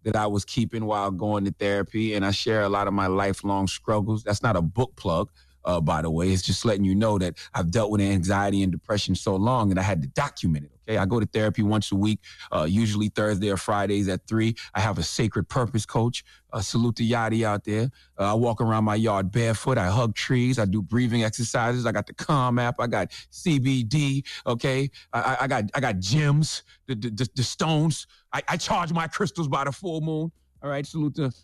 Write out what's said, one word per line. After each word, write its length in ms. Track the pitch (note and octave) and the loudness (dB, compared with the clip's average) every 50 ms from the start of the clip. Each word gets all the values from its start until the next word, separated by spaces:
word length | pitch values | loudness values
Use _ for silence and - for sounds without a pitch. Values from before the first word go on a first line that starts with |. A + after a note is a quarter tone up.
| _ | _
that 140 | G#2+ G#2 | -2 -2
I 100 | A2 G#2+ | 0 0
was 180 | G#2 G#2 G#2 - | 0 0 -2 -4
keeping 400 | - - - A#2 - - A2+ A2 | -2 -2 -2 -2 -2 -2 -4 -2
while 260 | G#2+ G#2+ G#2 G2 G2+ | -2 0 0 0 -2
going 360 | F#2+ F2 G#2+ G#2 G#2 G#2 G2 | -2 -2 -2 -2 0 0 0
to 40 | G2 - | -2 -2
therapy, 600 | _ G#2 G2+ G2+ G2+ G2 - - A2 A2 A2 G#2+ | _ -2 0 0 0 -2 -2 -2 -2 -2 0 0
and 140 | G2+ G2 | 0 0
I 40 | G2 | 0
share 300 | G2 - - A#2+ A2+ G#2+ | 0 0 0 0 2 2
a 80 | G#2 G2 | 2 2
lot 200 | G2+ G2+ G2+ G2+ | 2 0 0 0
of 40 | G2 | 0
my 140 | G2 F#2+ | 0 0
lifelong 600 | F#2 F#2 G2 G2 G2+ G2 - - G2+ G2 G2 F#2+ | 2 2 2 2 0 -2 -2 -4 -4 -2 0 0
struggles. 560 | F#2 - - _ - A2 G#2+ G2 G#2+ A2 G#2+ - | -2 -4 -4 _ 0 0 0 0 0 -2 -4 -2
That's 200 | G#2 G#2 - - | -2 -2 0 0
not 120 | A#2+ G#2+ | 0 2
a 60 | F2 | 2
book 340 | E2+ D#2 - - B2+ - - | 0 0 0 0 -2 -2 -2
plug, 340 | - - G2 E2 D#2+ G#2 - _ _ - _ _ _ _ | -6 -4 -2 0 0 -2 -4 _ _ -20 _ _ _ _
uh, 160 | - F2+ F2 | -2 0 0
by 220 | D#2+ D2+ F2 D#2 D#2 | 0 0 0 0 -2
the 80 | D#2+ | -2
way. 200 | D#2+ D#2+ F2 F#2+ | -2 0 2 2
It's 120 | F#2+ F#2 - | 2 0 0
just 240 | - F#2+ - - | -2 -4 0 2
letting 180 | A#2 G#2+ G2 G2+ | 0 2 2 2
you 100 | F#2+ F#2+ | 2 2
know 220 | G2+ A2 A2 G#2+ | 4 4 2 2
that 220 | G2+ F#2 F2 - - - - - | 2 0 -2 -4 -8 -16 -8 -6
I've 160 | - F#2 E2 | -4 -2 0
dealt 200 | F2 A#2+ A2 G#2 | 2 2 0 2
with 120 | G#2+ G#2 G2+ | 2 2 2
anxiety 600 | G2 G2+ F#2+ E2 F#2 G2+ G2 G2+ G2+ G2+ G2 G2 | 2 2 2 2 2 2 2 2 2 2 2 2
and 80 | F#2+ | 2
depression 440 | E2+ E2 _ - A2 G2+ - - F#2+ | 0 -4 _ -2 -2 -2 0 0 -2
so 200 | F2 - A2 G2 | 0 0 0 0
long 360 | F#2+ G2+ A#2 C3 B2+ A2 G2+ | 2 2 2 2 2 2 2
that 80 | F#2+ F#2 | 2 2
I 40 | F#2 | 2
had 200 | F#2+ G2 D#2+ C#2 | 0 0 -2 -2
to 60 | C2+ | -4
document 580 | - - C#3+ C#3+ - - - F#2 D#2+ D2+ C#2+ | -2 -2 -4 -4 -4 -4 -2 0 0 0 -4
it, 60 | D2 _ _ _ | -10 _ _ _
okay? 160 | - A2 G2+ | -2 0 0
I 80 | G2 | 0
go 140 | G2 A2+ A#2 | 2 2 0
to 40 | G#2+ | 0
therapy 380 | - - A2+ G#2+ G#2+ - - G#2+ | 0 0 0 0 0 2 2 2
once 280 | G2+ A2 A2 G#2 - | 2 2 0 0 0
a 60 | G2+ | 0
week, 240 | G2 G2+ G#2+ A2 - _ - - - - - - | 0 2 2 0 -2 _ -16 -20 -20 -12 -4 -2
uh, 140 | F2 D2+ D#2 | -2 0 2
usually 400 | F#2 G#2+ A#2 G#2+ G#2 G2+ G#2+ G#2 | 2 2 2 2 0 0 -2 -2
Thursday 420 | - - G#2+ G#2+ G#2 F#2 G2+ G2+ | 0 0 0 0 0 0 0 0
or 60 | G2 | -2
Fridays 500 | F2+ - - G#2+ G2+ G2 G2 G2+ G#2 G2+ F#2+ | -2 -2 -2 -2 0 0 0 0 0 0 0
at 180 | F#2 F2+ _ | -2 -4 _
three. 280 | - A2 A2 A2 A2+ A#2 - - - - | -2 0 2 2 2 0 -2 -10 -8 -4
I 60 | G2+ | -2
have 180 | G2+ A2 G2 E2 | 0 0 0 -2
a 40 | E2+ | -4
Sacred 460 | - - - B2+ G#2+ - A2 F2 - | -4 -2 0 0 0 0 -2 -4 -2
Purpose 380 | - C3+ B2 G#2+ - A2 - | 0 -2 -2 0 0 -2 -4
coach. 360 | - - A#2+ A2+ A#2+ B2 - - - - - _ _ - | 0 0 0 0 2 0 -4 -12 -14 -20 -20 _ _ -8
Uh, 80 | A2 | -6
salute 360 | G2+ - - A2+ A#2 A#2+ A2 | -6 -2 0 0 0 0 0
to 60 | - A#2+ | 0 0
Yadi 420 | A2+ A#2 A#2 A2+ A2 A2 A2+ A2+ | 0 2 2 0 0 0 0 2
out 200 | G#2+ G#2 G2+ - | 0 0 -2 -2
there. 260 | - G#2 A2 A#2 C3 - - - _ _ | -2 0 0 0 -2 -4 -8 -20 _ _
Uh, 140 | - G2 G2+ | -2 0 0
I 40 | G#2+ | 2
walk 260 | A2 B2 A#2+ A2+ G#2 | 2 2 2 2 0
around 240 | A#2+ A2+ A2 A2 A2 | 0 2 2 2 2
my 100 | G#2+ G#2 | 2 2
yard 380 | A2 A2+ A2 G#2 G2 G2 F#2 - | 2 2 2 2 2 0 0 0
barefoot. 460 | B2 A#2 A2+ A2+ - - - C3 A#2+ | 0 2 2 0 0 0 0 2 2
I 80 | F#2+ | 2
hug 280 | F2+ F#2+ A#2+ B2 A2+ G#2 | 2 2 2 2 2 0
trees. 440 | - - - C3+ B2 B2 B2+ B2+ A#2 | -2 -2 0 2 2 4 2 2 2
I 80 | G#2+ | 2
do 160 | G2 F#2 A2 G2 | 2 2 0 -2
breathing 420 | D#2 G#2+ A#2+ B2+ A#2+ A2+ A#2+ A2+ | 0 0 2 2 2 2 2 0
exercises. 640 | A2 A2 - A#2 A2 - B2+ A2+ A#2 B2 B2 A#2+ | 0 -2 -4 -6 -2 0 0 0 0 0 0 0
I 60 | A#2 G#2+ | 0 -2
got 140 | G#2 G2+ | -2 -4
the 80 | - - | -6 -10
Calm 440 | - - - D#3+ C#3 B2+ B2+ A#2+ B2 | -12 -2 0 2 2 2 2 2 2
app. 200 | A#2+ A#2+ B2 - | 0 0 -2 -2
I 80 | A#2+ | -2
got 240 | A#2+ A2+ G#2+ F2+ - - - - _ | -2 0 -2 -2 -4 -6 -16 -20 _
C 280 | - - - F#3+ D#3 C#3 | -20 -4 0 2 2 4
B 240 | B2 C3+ C3+ C3 A#2+ | 4 2 2 2 0
D, 400 | G#2+ C#3 D#3 D3 C#3 C3+ C#3 C3+ - - - - | 2 2 2 2 2 0 -2 -4 -6 -12 -8 -4
okay? 440 | - A#2+ A#2 - C#3+ C3 C3 C#3 C3+ - - - _ - | -4 -2 0 0 0 0 0 0 -2 -4 -10 -16 _ -4
I, 60 | A#2+ | -2
I, 160 | G2+ B2 C3 B2 | 0 0 0 0
I 60 | C3 C#3 | 0 0
got, 160 | C#3 B2 G#2 G2+ - | 0 0 -2 -2 -2
I 60 | C#3 | -2
got 180 | C#3+ B2+ G#2+ F#2 | 0 0 -2 -2
gems, 640 | F#2 F#2+ A#2 D#3 D3+ C#3+ C#3+ D3 D#3 - - - - _ - _ _ | -2 2 2 4 4 4 4 4 2 2 -2 -10 -12 _ -20 _ _
the, 80 | - C3 | -8 -6
the, 140 | G#2+ A2+ B2 | -4 -4 -6
the, 200 | G#2+ G#2 C3 A#2 _ | -4 -4 -4 -4 _
the 60 | - A#2+ | -4 -4
stones. 640 | - - - F3 D#3+ D#3+ D3+ D#3 E3 D3 - - _ - _ _ _ - | -4 -2 -2 0 0 2 2 2 2 0 -2 -8 _ -20 _ _ _ -8
I, 100 | C#3 - | -6 -4
I 100 | - D3 | -2 -4
charge 360 | - - - A3+ G3 E3+ D#3+ E3+ | -4 -2 0 0 0 0 0 -2
my 160 | E3+ E3 D#3+ | -2 -2 -2
crystals 400 | - - G#3+ F3 - - E3+ C#3+ | -2 -2 -2 -2 -2 -4 -4 -2
by 160 | D3 C#3+ C#3 | -2 -2 -2
the 80 | C#3+ C3 | -2 -4
full 280 | - - F#3+ D#3+ D#3+ | -6 -8 -6 -6 -4
moon. 300 | D#3 D#3+ D#3 D#3 D#3+ E3 _ _ _ _ _ _ - | -4 -2 -2 -2 -4 -4 _ _ _ _ _ _ -8
All 80 | C#3+ | -6
right, 160 | C#3+ C#3 D3 | -6 -6 -6
salute 300 | - - E3 D3+ D3 C#3 | -6 -4 -2 -2 -2 -2
to 140 | - D3 C3 A#2 - | -2 -4 -4 -4 -8